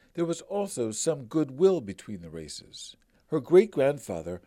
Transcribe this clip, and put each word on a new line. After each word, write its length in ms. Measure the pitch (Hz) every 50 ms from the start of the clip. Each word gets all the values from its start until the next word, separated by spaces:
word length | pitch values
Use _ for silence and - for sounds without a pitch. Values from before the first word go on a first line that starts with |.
| _ _ -
there 100 | 165 170
was 160 | 165 165 -
also 500 | - - 196 202 202 196 - 135 117 110
some 320 | 110 - - 165 151 139 127
goodwill 560 | 107 - 160 151 131 131 143 185 196 185 151
between 420 | 113 95 92 - - 113 104 87
the 80 | 85 80
races. 680 | 78 82 78 73 - - - - - - - - - _ _ _ _ _ _
Her 140 | - 151 156
great-grandfather 1000 | 120 - 170 185 226 220 - 151 131 139 147 143 - - 92 82 78 85 - - -